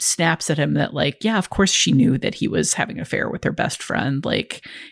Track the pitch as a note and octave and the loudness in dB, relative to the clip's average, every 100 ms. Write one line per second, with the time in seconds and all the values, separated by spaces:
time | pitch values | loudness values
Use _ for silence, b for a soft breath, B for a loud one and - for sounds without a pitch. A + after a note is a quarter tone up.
0 | - - E3 D#3+ - D3+ D3 C#3+ - D3 | -2 2 2 2 0 0 2 2 0 0
1 | C#3+ C#3+ G#3+ A3 - - G3 - - C#3+ | -2 0 0 0 0 2 2 4 4 6
2 | - C3+ - - - - - - - - | 6 4 0 -2 -2 0 0 0 -4 -6
3 | D3+ - - - - D#3 - - - - | -6 -4 -4 -4 -2 -2 -2 -4 -4 -2
4 | C3+ C#3 - - - - B B B | -2 -2 -2 -2 -4 -10 B B B